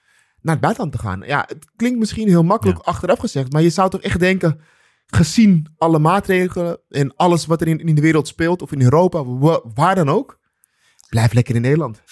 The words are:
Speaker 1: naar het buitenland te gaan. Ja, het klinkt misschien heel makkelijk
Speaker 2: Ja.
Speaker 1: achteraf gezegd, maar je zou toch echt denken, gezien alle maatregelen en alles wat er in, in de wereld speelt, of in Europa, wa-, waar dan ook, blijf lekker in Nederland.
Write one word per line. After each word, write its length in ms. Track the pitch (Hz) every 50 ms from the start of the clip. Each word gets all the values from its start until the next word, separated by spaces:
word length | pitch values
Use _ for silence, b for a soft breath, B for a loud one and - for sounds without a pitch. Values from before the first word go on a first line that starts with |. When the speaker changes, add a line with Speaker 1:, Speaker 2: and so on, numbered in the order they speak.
| _ _ _ _ _ _ _ _
Speaker 1:
naar 120 | - 156
het 80 | 160 113
buitenland 320 | 113 160 226 - 226 151
te 60 | - 110
gaan. 200 | - 101 92 98 -
Ja, 180 | - 143 139 - -
het 220 | - 151 - - _
klinkt 220 | - 226 247 247 233
misschien 300 | 220 208 - 226 220 208
heel 160 | 180 170 165
makkelijk 340 | 175 208 226 - 196 180 -
Speaker 2:
Ja. 60 | -
Speaker 1:
achteraf 340 | - 180 - - 175 - -
gezegd, 340 | - 233 - 139 135 127
maar 100 | 139 156
je 80 | 160 170
zou 200 | 160 - 190 190
toch 100 | 190 190
echt 180 | - 196 - 175
denken, 400 | 180 185 190 185 - 165 151 - b b b b b b b b b
gezien 600 | b - 120 170 - - - 226 208 185 160 151 156 _
alle 220 | - 160 165 160 156
maatregelen 840 | 151 160 185 202 202 - 190 185 180 180 - 185 170 170 - - _ _
en 280 | - 139 143 135 -
alles 300 | - 175 180 175 160 156
wat 140 | 151 165 156
er 80 | 170 160
in, 100 | 160 156
in 160 | 165 170 151
de 60 | 151
wereld 280 | 147 160 160 156 143 -
speelt, 340 | - - 165 170 180 180
of 100 | - -
in 100 | 160 139
Europa, 420 | 127 123 139 160 185 180 - 165 135
wa-, 360 | 123 123 127 139 160 165 - - 117 110
waar 200 | 117 156 180 190
dan 140 | 190 160 135
ook, 320 | 156 226 277 - - _ _ _ _ _ b b b b b b b b b -
blijf 240 | - 113 113 117
lekker 220 | - 123 120 - 117
in 60 | 117
Nederland. 400 | 117 131 147 160 151 123 110 - _ B